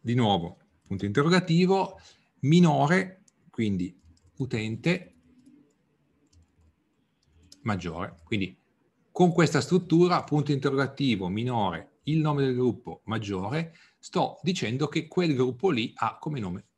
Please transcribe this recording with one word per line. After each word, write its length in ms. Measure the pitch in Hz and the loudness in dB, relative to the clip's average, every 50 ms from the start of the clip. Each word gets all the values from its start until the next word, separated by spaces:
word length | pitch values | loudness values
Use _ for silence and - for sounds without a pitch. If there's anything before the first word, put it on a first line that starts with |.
di 140 | _ 113 120 | _ 0 0
nuovo, 440 | 127 123 107 101 90 82 82 - _ _ _ _ _ _ | 2 4 4 2 2 0 -4 -12 _ _ _ _ _ _
punto 180 | _ 101 92 92 | _ -8 -4 -4
interrogativo, 960 | 101 101 139 143 160 175 185 180 - 165 170 185 180 190 190 185 180 - - - - - _ _ _ _ _ | 0 0 2 4 4 4 2 4 4 2 2 4 4 2 2 0 -2 -6 -18 -20 -20 -20 _ _ _ _ _
minore, 840 | - 131 156 175 180 165 147 139 139 143 175 190 190 185 - _ _ _ _ _ _ - | 0 4 6 6 6 6 4 2 2 2 2 2 0 -2 -8 _ _ _ _ _ _ -20
quindi 460 | _ - 117 107 98 90 90 92 - _ _ - - _ _ - _ | _ -4 -2 -2 0 -2 -4 -6 -8 _ _ -20 -20 _ _ -20 _
utente, 800 | _ 135 120 - 113 107 110 113 113 - 160 175 185 - - _ _ _ _ _ _ _ - - - _ _ _ _ _ _ _ _ _ _ _ _ _ _ _ _ _ _ _ _ _ _ _ _ _ _ _ _ _ _ _ _ _ _ _ _ _ _ - _ _ | _ -8 -4 -4 -4 -4 -4 -6 -4 -2 -2 -2 -2 -4 -14 _ _ _ _ _ _ _ -20 -20 -20 _ _ _ _ _ _ _ _ _ _ _ _ _ _ _ _ _ _ _ _ _ _ _ _ _ _ _ _ _ _ _ _ _ _ _ _ _ _ -20 _ _
maggiore. 580 | 113 104 92 82 87 80 85 92 - - - - | -6 -6 -4 -6 -8 -8 -8 -10 -10 -12 -18 -12
Quindi 320 | - 110 104 98 90 - _ _ _ _ _ _ _ _ _ _ _ _ | -6 -4 -4 -4 -6 -8 _ _ _ _ _ _ _ _ _ _ _ _
con 200 | - 180 180 165 | 2 2 2 4
questa 280 | 180 170 143 - 147 | 4 2 2 2 0
struttura, 640 | - - 175 185 185 - 156 165 175 180 180 156 - | 0 2 0 -2 0 2 4 4 4 4 4 0 -2
punto 280 | - 147 147 147 - 147 | 0 -2 -2 0 0 -2
interrogativo, 760 | 135 139 135 131 135 139 123 123 - 143 135 117 95 95 90 | 0 0 0 0 0 -2 -2 -2 -2 0 0 0 0 -2 -4
minore, 720 | 92 107 117 123 127 117 104 92 85 80 87 - _ _ _ | -4 -4 -4 -4 -2 -2 -2 -2 -4 -6 -10 -14 _ _ _
il 140 | - 151 160 | -2 -2 0
nome 240 | 151 156 147 143 139 | 0 0 0 0 0
del 120 | 135 127 | 0 0
gruppo, 480 | 123 127 123 107 - - - 80 - _ | 2 0 0 0 -2 -8 -16 -16 -16 _
maggiore, 720 | - 107 110 107 101 101 92 92 104 127 160 165 165 - - - _ _ _ | -6 -6 -6 -4 -4 -6 -6 -4 -4 -4 -4 -6 -6 -10 -20 -20 _ _ _
sto 420 | _ - - 185 147 - - - - | _ -6 -2 -2 -2 -2 -2 -6 -4
dicendo 460 | 151 185 - - 107 117 135 151 147 | -4 -2 -2 -2 -4 -2 -2 -2 -2
che 180 | - 165 160 | -2 -4 -6
quel 280 | - - - 180 165 147 | -4 -2 -2 0 0 2
gruppo 360 | 123 131 123 127 123 - 190 | 2 0 0 0 -2 -2 0
lì 220 | 170 120 110 123 - | 0 0 -2 -4 -4
ha 220 | - - 110 - - | -4 -6 -6 -6 -6
come 220 | - 160 151 135 | -10 -8 -8 -6
nome 260 | 107 92 87 98 - _ _ | -6 -6 -8 -10 -12 _ _